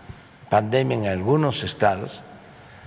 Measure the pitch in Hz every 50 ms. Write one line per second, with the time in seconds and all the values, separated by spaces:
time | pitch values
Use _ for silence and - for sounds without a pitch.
0 | - - - - - - - - - - - 104 107 107 113 131 135 131 123 117
1 | 107 101 95 92 92 110 139 156 156 143 127 - - 95 - - 110 104 95 92
2 | 101 - - - - - - - - - - - - - - - -